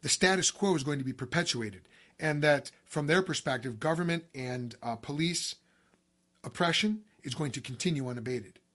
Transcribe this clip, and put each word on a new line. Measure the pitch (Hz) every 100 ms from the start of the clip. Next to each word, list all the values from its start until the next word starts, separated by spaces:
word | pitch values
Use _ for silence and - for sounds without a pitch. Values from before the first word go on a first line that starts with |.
the | 135
status | - 185 190 165
quo | - 196 165
is |
going | 135 147
to |
be | 131
perpetuated | 123 123 170 175 127 110 95 - - - _
and | 156 147
that | 151 143 - - _
from | 160 147
their | 175
perspective, | 185 160 - 127 131 110
government | 156 165 175 170 165 135
and, | 127 127 120 -
uh, | 127 113
police | - 143 165 170 - - _ _ _ _ _ _ _ _
oppression | - - 175 165 214 214 - _
is | 143
going | 123 151
to | 127
continue | 120 123 180 156 127
unabated. | 123 113 123 101 - _